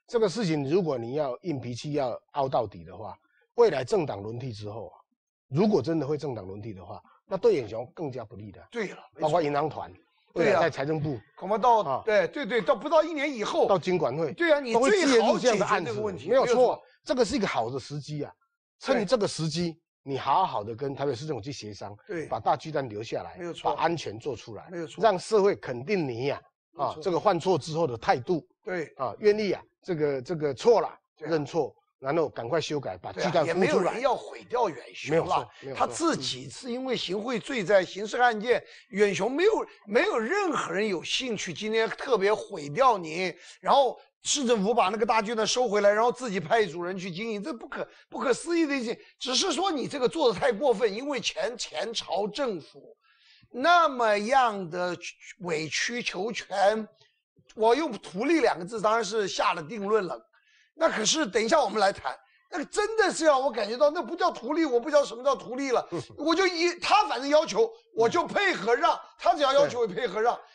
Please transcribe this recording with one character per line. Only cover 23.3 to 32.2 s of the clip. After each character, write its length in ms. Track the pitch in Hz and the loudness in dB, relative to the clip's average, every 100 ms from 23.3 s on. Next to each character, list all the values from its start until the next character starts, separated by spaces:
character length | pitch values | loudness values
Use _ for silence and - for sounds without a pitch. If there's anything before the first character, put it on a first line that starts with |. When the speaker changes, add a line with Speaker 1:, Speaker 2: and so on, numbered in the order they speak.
| 123 | -12
Speaker 2:
没 60 | 175 | -12
有 80 | |
错。 200 | 160 - | -6 -4
Speaker 1:
把 80 | - | 0
安 140 | 160 170 | 0 0
全 240 | 120 104 | -6 -10
做 160 | 147 117 | -8 -10
出 200 | - 101 | -10 -16
来， 120 | 85 | -12
Speaker 2:
没 60 | 175 | -10
有 100 | 156 | -10
错。 160 | - | 2
Speaker 1:
让 140 | 220 180 | 4 4
社 240 | - 220 | 2 4
会 140 | 196 151 | 4 2
肯 300 | - 120 139 | -4 -8 -2
定 220 | 202 143 | -2 -2
你 200 | 117 139 | -2 -2
呀， 140 | 113 - _ _ | -4 -8 _ _
Speaker 2:
没 100 | - | -6
有 60 | 131 | -4
错。 80 | 127 | -4
Speaker 1:
啊， 20 | |
这 100 | 190 | -2
个 80 | 165 | 0
犯 200 | 208 175 | 2 2
错 180 | 185 170 | 2 0
之 180 | 143 156 | 0 -2
后 120 | 165 | -2
的 100 | 117 | -2
态 200 | - 165 | 0 0
度。 300 | 120 170 - _ | 0 -2 -4 _
Speaker 2:
对。 300 | - 180 143 - | -8 -8 -8 -6
Speaker 1:
啊， 160 | 127 - | -8 0
愿 180 | 214 208 | 2 2
意 140 | 208 | 0
啊， 100 | 160 - _ | -4 -8 _
这 140 | - 170 | -8 -2
个， 260 | 147 139 | -2 -2
这 140 | 127 170 | -6 -4
个 180 | 151 | -4
错 280 | 131 220 214 | 0 4 4
了， 80 | 143 - _ _ | 2 -6 _ _
Speaker 2:
对 100 | - | -2
啊。 40 | |
Speaker 1:
认 140 | 160 139 | -2 0
错， 300 | 165 123 - _ _ | -2 -4 -6 _ _
然 160 | 135 | -2
后 140 | 160 | 0